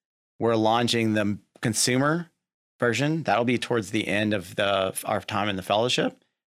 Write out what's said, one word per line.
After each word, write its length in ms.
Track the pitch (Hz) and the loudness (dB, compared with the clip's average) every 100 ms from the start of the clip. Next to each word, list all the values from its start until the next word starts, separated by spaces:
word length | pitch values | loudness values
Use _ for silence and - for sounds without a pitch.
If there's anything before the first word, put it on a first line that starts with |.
| _ _ _ _ | _ _ _ _
We're 180 | 113 113 | 0 2
launching 560 | 110 117 117 117 110 | 2 2 2 0 2
the 240 | 107 101 101 - _ | 0 0 -4 -10 _
consumer 680 | 127 107 - 127 143 165 165 _ _ _ _ _ | -4 0 0 2 2 0 -4 _ _ _ _ _
version. 440 | 120 110 147 165 | 0 2 0 0
That'll 200 | 143 104 | 0 0
be 140 | 120 117 | 2 0
towards 320 | - 120 95 | 0 -4 -2
the 160 | 107 87 | -4 0
end 260 | 101 107 | 0 0
of 220 | 104 85 - | -2 -4 -2
the, 420 | 101 98 95 - | 0 2 0 -4
our 160 | - 107 | -4 -4
time 280 | - 104 104 | -2 -2 -2
in 80 | 95 | -4
the 60 | |
fellowship, 600 | 90 104 123 156 247 - _ _ _ | 0 0 2 0 -2 -6 _ _ _